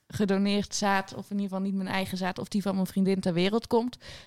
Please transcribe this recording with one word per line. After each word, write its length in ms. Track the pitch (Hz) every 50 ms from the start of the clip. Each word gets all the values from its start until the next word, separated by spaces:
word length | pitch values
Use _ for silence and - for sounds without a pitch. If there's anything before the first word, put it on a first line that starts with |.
| _
gedoneerd 680 | - - - 220 190 196 196 202 202 202 202 196 - -
zaad, 380 | - 208 196 196 190 190 - -
of 120 | - 196 -
in 60 | 202 196
ieder 40 | 202
geval 120 | 190 185 190
niet 120 | 190 196 190
mijn 140 | 190 185 185
eigen 280 | 208 190 190 - 190
zaad, 220 | 180 185 - - -
of 80 | -
die 140 | - - 208
van 120 | 185 202 190
mijn 120 | 190 185
vriendin 320 | - - 196 190 190 196 190
ter 140 | 185 185 165
wereld 340 | 170 180 196 214 233 -
komt, 300 | - - 226 233 247 - - - - - - -